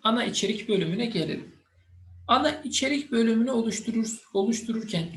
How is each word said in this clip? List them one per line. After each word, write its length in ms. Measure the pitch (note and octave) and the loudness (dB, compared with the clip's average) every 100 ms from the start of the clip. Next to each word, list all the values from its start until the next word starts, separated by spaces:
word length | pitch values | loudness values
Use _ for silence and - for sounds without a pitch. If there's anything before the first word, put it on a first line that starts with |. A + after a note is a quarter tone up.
Ana 220 | A3 A#3+ - | 0 2 0
içerik 440 | - A3+ - - | 0 -2 -2 0
bölümüne 360 | G3 E3 G3 A#3 | 0 2 -2 -2
gelelim. 500 | G3 D3+ - - - _ _ _ - - - - | -2 -2 -4 -10 -20 _ _ _ -20 -20 -16 2
Ana 340 | A#3+ D4 - | 2 4 -2
içerik 500 | B3+ - C4+ C#4+ - | -4 -2 0 0 0
bölümünü 400 | A#3 A3+ A3+ B3 | 2 4 4 2
oluşturur-, 720 | A#3 A3+ - - A3+ A3 - - | 2 0 -2 -2 -2 -2 -6 -4
oluştururken 720 | G3 G3+ - - A3 - F3 E3+ | 0 2 0 -2 -4 -2 -4 -4